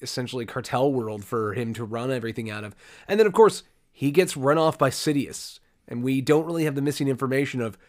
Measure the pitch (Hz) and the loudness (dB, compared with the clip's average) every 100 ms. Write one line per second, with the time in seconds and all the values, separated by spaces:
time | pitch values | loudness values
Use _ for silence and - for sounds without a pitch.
0 | - - 123 127 113 131 117 127 139 131 | -10 -8 -6 -6 -8 -8 -4 0 2 0
1 | 110 107 98 117 107 113 113 113 113 113 | -4 -8 -6 -4 -2 -4 -4 -6 -6 -6
2 | 127 131 113 110 110 107 104 - - - | -4 -4 -4 -8 -8 -10 -12 -16 -20 -14
3 | - 208 214 202 208 180 - _ _ - | 0 4 6 8 6 6 -10 _ _ -4
4 | 135 143 180 151 131 156 160 - 135 - | 0 2 2 2 2 4 4 2 0 0
5 | 156 143 90 - - - _ _ - 120 | 0 0 -2 -6 -14 -18 _ _ -10 -6
6 | 127 135 127 147 165 165 156 139 139 139 | -2 0 4 2 2 -2 -2 0 -2 0
7 | 139 123 131 131 139 131 113 - | -2 -2 -2 0 -2 -4 -6 -8